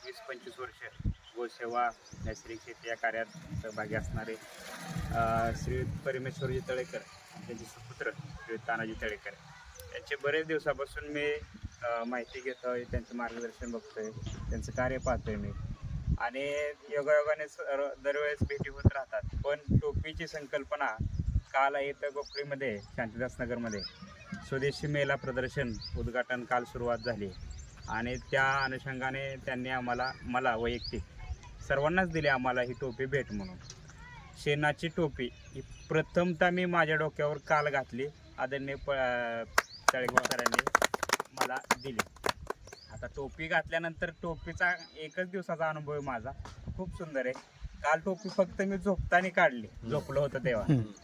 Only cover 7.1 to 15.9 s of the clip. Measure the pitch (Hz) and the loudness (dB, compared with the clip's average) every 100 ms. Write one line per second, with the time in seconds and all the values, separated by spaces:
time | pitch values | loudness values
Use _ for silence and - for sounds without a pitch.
7.1 | - - - - 113 110 - - - 110 | -16 -18 -14 -10 -10 -10 -14 -14 -6 -4
8.1 | - - - - 113 - 113 113 110 110 | -4 -10 -12 -8 -4 -2 0 -2 -2 -4
9.1 | 104 101 - - - - - - 123 - | -4 -8 -12 -16 -18 -18 -16 -12 -10 -6
10.1 | 143 143 156 160 151 147 131 139 151 147 | -2 2 2 2 2 2 0 -4 -6 -6
11.1 | 147 147 151 - - - - 120 117 117 | 0 0 0 -4 -12 -12 -6 -2 0 0
12.1 | 123 113 131 127 127 123 123 120 123 117 | -4 -4 -8 -6 -4 -2 -2 -2 -4 -4
13.1 | 120 117 117 117 - 120 113 - 110 110 | -6 -4 -4 -8 -8 -8 -8 -8 -8 -8
14.1 | 113 - - - 113 127 127 127 131 131 | -6 -8 -6 -4 -4 -2 0 0 0 0
15.1 | 117 117 104 101 - - - - | 0 -2 -4 -4 -4 -6 -6 -6